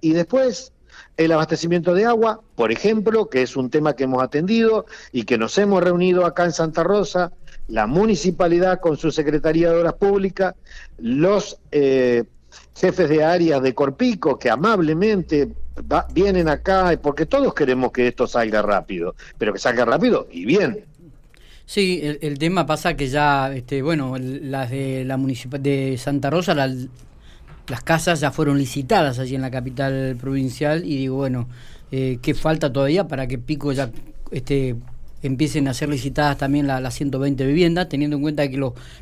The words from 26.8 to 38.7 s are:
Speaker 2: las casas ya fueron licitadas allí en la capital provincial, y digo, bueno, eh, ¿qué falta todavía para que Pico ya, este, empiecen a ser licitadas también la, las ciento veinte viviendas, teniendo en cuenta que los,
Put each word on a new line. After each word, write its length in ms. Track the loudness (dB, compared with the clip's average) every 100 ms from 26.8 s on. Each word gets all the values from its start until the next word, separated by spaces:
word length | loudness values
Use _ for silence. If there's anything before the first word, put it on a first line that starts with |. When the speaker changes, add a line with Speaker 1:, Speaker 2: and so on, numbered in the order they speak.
| -8 -14 -20 -20 -20 -20 -20 -20 -12
Speaker 2:
las 140 | -8
casas 340 | 0 0 2 0
ya 140 | 0
fueron 260 | 0 0 2
licitadas 600 | 0 -4 0 2 2 0
allí 160 | -4 -6
en 60 |
la 100 | -4
capital 640 | -6 -6 -4 -2 -2 -4 -4
provincial, 640 | -4 -2 -2 -2 0 0
y 120 | -2 -4
digo, 200 | -2 -2
bueno, 320 | -2 -2 -4 -10 -18 -18 -8
eh, 260 | -4 -2 -2
¿qué 140 | -2
falta 380 | 0 0 0 0
todavía 340 | 0 2 2 0
para 220 | -4 -4
que 100 | -6
Pico 320 | -6 -4 -2
ya, 220 | -2 -4 -6 -12 -12 -8
este, 420 | -8 -2 0 0 -4 -8 -14 -14 -8
empiecen 460 | -4 -2 0 0 0
a 60 |
ser 160 | 0 -2
licitadas 480 | -2 -2 0 0 2
también 280 | 0 0 0
la, 140 | -2
las 140 | -4
ciento 260 | -4 -4 -2
veinte 260 | -2 0 0
viviendas, 420 | 4 4 2 -2
teniendo 280 | -2 -2 0
en 60 |
cuenta 260 | -2 0 -2
que 80 | -2
los, 160 | -4